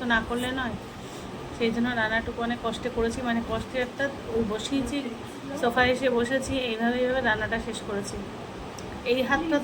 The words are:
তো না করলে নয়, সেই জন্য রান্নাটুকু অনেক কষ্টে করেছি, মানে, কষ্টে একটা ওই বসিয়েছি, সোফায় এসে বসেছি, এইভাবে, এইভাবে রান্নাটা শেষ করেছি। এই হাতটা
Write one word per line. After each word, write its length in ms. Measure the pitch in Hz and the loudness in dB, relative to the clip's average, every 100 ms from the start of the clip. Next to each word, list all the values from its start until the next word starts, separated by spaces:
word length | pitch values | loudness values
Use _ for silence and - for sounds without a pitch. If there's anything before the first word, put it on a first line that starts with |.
তো 40 | |
না 140 | 247 226 220 | 2 2 4
করলে 200 | 240 247 | -2 -2
নয়, 240 | 269 247 208 - - - - - - - - | -2 -2 -6 -8 -12 -10 -10 -10 -10 -8 -2
সেই 120 | 233 | 0
জন্য 140 | 233 240 | 2 2
রান্নাটুকু 500 | 240 220 220 233 233 | 2 2 2 0 -2
অনেক 160 | 233 240 | -2 0
কষ্টে 260 | 233 226 247 240 | -2 -2 -2 0
করেছি, 220 | 233 233 | 0 0
মানে, 180 | 247 233 226 | 0 0 0
কষ্টে 280 | 220 220 254 | -2 -2 -2
একটা 260 | 247 - 277 277 - | -2 0 -2 -2 -2
ওই 140 | 226 214 | 0 0
বসিয়েছি, 480 | 220 - 277 247 285 247 226 - - 277 277 | 0 -2 0 0 -2 -4 -6 -10 -10 -8 0
সোফায় 300 | 240 240 247 | 2 4 4
এসে 160 | 247 262 | 4 4
বসেছি, 420 | 240 240 269 262 269 | 2 2 2 0 0
এইভাবে, 380 | 247 220 233 247 | 0 2 2 4
এইভাবে 220 | 247 262 | 2 4
রান্নাটা 380 | 240 214 214 226 226 | 4 2 2 -2 -2
শেষ 120 | 220 - | -6 -4
করেছি। 300 | 202 202 208 196 - - - - - - - | -4 -4 -6 -8 -10 -10 -10 -10 -10 -10 -4
এই 140 | 254 254 | 0 2
হাতটা 360 | 247 277 330 294 | 4 2 4 2